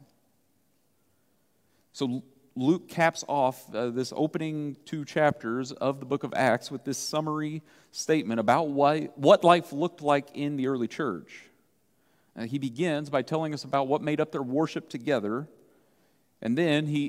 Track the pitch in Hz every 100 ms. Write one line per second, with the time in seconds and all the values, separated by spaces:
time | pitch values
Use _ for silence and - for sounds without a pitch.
0 | - _ _ _ _ _ _ _ _ _
1 | _ _ _ _ _ _ _ _ _ -
2 | 135 127 - _ _ 127 131 180 - 170
3 | 165 - - 143 131 - - 107 123 120
4 | 123 - 156 165 156 151 147 139 - 156
5 | 139 160 147 - 113 123 131 - 131 139
6 | 127 139 127 - 127 117 - 135 139 123
7 | - 151 156 151 151 156 - - _ -
8 | - 156 107 113 107 139 151 139 143 156
9 | - - 143 196 170 175 - 143 175 -
10 | 147 143 139 - 147 143 127 131 113 -
11 | 135 85 - - - _ _ _ _ _
12 | _ _ _ - 113 139 135 117 180 147
13 | 143 139 123 160 156 147 135 139 135 151
14 | 151 151 151 147 127 139 156 - - 131
15 | 143 127 104 120 156 - _ _ _ _
16 | _ _ _ - 113 135 170 147 151 147